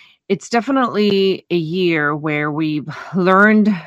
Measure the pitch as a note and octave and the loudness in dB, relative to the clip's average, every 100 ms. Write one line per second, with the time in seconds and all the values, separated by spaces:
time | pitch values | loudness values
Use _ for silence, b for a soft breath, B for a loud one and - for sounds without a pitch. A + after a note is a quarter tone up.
0 | b b - G3 - A#3 A#3 C4+ B3 F#3 | b b -6 -6 -2 -4 -2 -2 -2 0
1 | G#3 G3 F#3+ F#3 - F3 D#3+ F3+ F3+ E3 | 0 2 0 -2 -2 -4 -2 -2 0 0
2 | D3 D3+ D#3 D3+ D3+ D3 D#3+ D3+ C3 B | 0 -2 -4 -4 -4 -4 -4 -4 -8 B
3 | B F3 F3+ F#3+ G#3 G#3+ G#3 F#3 | B -2 4 6 6 6 2 0